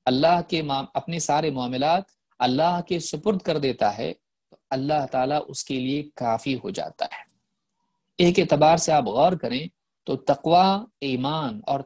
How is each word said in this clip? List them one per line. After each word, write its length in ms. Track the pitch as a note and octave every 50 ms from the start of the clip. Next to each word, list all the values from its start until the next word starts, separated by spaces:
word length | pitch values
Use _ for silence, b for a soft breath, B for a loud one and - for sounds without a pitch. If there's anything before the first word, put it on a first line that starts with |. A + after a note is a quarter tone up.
| -
अल्लाह 340 | C3 B2+ C3 D#3 E3 F3 F3 E3
के 200 | - F3 D#3+ D#3
माम-, 260 | D3 C#3 C3+ C3+ - -
अपने 240 | - - - E3+ E3
सारे 300 | - - C#3+ D3+ D#3+ D#3
मामलात 560 | C#3 B2+ B2 B2 B2+ B2+ C#3+ D#3 E3+ F#3+ G3 _ _ _ _ _ _ -
अल्लाह 400 | B2 B2+ B2+ C#3 D#3+ F3 F3 F3
के 180 | E3+ - F#3 E3+
सुपुर्द 420 | D#3 - - D3+ - G#3 G#3 F#3 -
कर 160 | F#3 D#3 D3+
देता 320 | C#3+ C3 A#2 - A2+ G#2
है, 220 | G#2 A2+ C3 D#3 -
तो 460 | _ _ _ _ _ _ _ _ _ _ - C3+
अल्लाह 340 | C3+ C3+ C#3+ D3+ D3+ C3+
ताला 320 | B2+ - C3 C3 C3+ D3 D3+
उसके 380 | - - C#3+ - - - C#3 C3
लिए 220 | B2+ C3 C#3 D3 D3 D3 _ -
काफ़ी 340 | B2+ A#2 A2+ A2+ - C#3 C3
हो 160 | A2+ - G2+
जाता 380 | G2 - D2 D#2+ - - - - -
है। 120 | - - _ _ _ _ _ _ _ _ _ _ _ _ _ _ _ _ _ _ -
एक 200 | F3+ F3 F3 F#3+
एतबार 400 | E3+ D#3+ D3+ C#3+ D3+ D#3 E3 E3
से 140 | - - D#3
आप 120 | D3 B2
गौर 320 | G2 G#2 B2+ D3+ F3+ F3+
करें 320 | D#3 - A#2 A#2+ C3 D#3+ F3 _ _ _ _ _ _ -
तो 100 | - C#3 C3
तकवा 680 | - - C#3+ - - D#3+ E3+ F3 F#3+ F#3+ G3 G3+ A3 - _ - C#3+
ईमान 600 | C#3 C3 B2 B2+ C#3+ D#3 D#3+ D3+ B2 G#2+ G#2 - -
और 140 | C#3 C#3 C#3